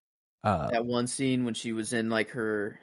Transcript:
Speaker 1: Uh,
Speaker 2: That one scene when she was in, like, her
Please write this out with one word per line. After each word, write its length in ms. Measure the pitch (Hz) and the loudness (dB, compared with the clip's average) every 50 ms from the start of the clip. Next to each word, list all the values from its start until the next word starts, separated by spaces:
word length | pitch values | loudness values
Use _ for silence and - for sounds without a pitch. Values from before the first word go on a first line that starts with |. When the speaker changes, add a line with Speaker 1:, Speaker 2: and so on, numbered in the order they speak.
| _ _ _ _ _ _ _ _ - | _ _ _ _ _ _ _ _ 0
Speaker 1:
Uh, 260 | 110 95 82 - - | 2 2 2 2 0
Speaker 2:
That 140 | 123 117 120 | 0 0 0
one 220 | 120 120 120 120 123 | 2 2 2 2 0
scene 380 | - - 135 131 127 127 123 | 0 0 0 2 2 2 2
when 80 | 120 110 | 0 -2
she 200 | - - 120 110 | -4 -4 -4 -4
was 200 | 110 107 110 123 | -2 -2 0 0
in, 160 | 117 110 113 | 0 0 2
like, 200 | 113 110 104 - | 2 0 0 0
her 480 | - 127 110 110 107 104 101 110 - - | -2 -4 -2 -2 0 -2 -2 -4 -6 -10